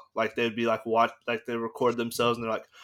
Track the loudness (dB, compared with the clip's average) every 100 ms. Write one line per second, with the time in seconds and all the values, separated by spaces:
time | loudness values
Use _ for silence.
0 | -8 -2 -2 0 -2 0 -2 -2 2 4
1 | 4 0 -6 -4 -4 -6 -4 0 0 2
2 | -2 0 0 0 -2 -6 -8 -20